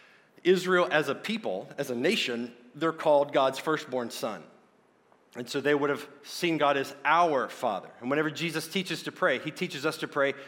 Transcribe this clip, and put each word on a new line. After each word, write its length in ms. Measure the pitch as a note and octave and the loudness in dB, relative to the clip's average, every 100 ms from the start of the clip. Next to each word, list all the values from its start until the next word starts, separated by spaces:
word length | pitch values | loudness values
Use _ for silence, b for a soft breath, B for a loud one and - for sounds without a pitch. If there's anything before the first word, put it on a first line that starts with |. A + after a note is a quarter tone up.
| B B B B | B B B B
Israel 440 | - F#3 F3 F#3 E3+ | 4 4 4 4 4
as 200 | D3 C#3+ | 4 2
a 60 | C3 | -2
people, 540 | - G#3+ E3 F#2+ C#3 C#3+ | -4 -6 -4 -6 -6 -8
as 120 | C#3 | -4
a 40 | A#2+ | -2
nation, 560 | C#3 A3 - A#2+ A#2+ - - | 0 0 -2 -4 -6 -12 -20
they're 180 | - D#3+ | -4 -2
called 420 | D#3+ - D3 C#3 | 0 4 4 4
God's 260 | D3 C3+ C3+ | 2 2 2
firstborn 500 | - D#3 - B2+ A#2 | -2 -2 -2 -4 -4
son. 340 | - B2 G2 - - _ _ _ _ _ _ _ - | -6 -6 -6 -12 -20 _ _ _ _ _ _ _ -14
And 120 | A#2+ | -8
so 140 | D3 | -2
they 140 | C3 D3 | 2 4
would 140 | C#3+ | 2
have 160 | C3+ - - | -2 -6 -16
seen 340 | - - F3 D#3 | -16 -4 -2 2
God 180 | C#3+ C#3 | 2 2
as 180 | C3+ - C#3+ | -2 -4 2
our 420 | D#3+ F3 C#3+ A2 | 4 4 2 -2
Father. 420 | - B2 G2 - - | -2 -2 -2 -6 -10
And 80 | A#2+ | -2
whenever 200 | C#3+ D#3 | 0 0
Jesus 380 | C3+ E3 D#3 D#3 | -2 -4 -4 -4
teaches 360 | G3 F3+ D#3+ | -4 -4 -4
to 80 | - | -8
pray, 280 | - F#3 B2+ | -2 0 0
he 120 | D3+ | -2
teaches 340 | D3 C3+ C#3+ C#3+ | -6 -6 -4 -4
us 120 | D3+ | -4
to 100 | D3 | -4
pray, 260 | - C#3 C3+ | 0 0 0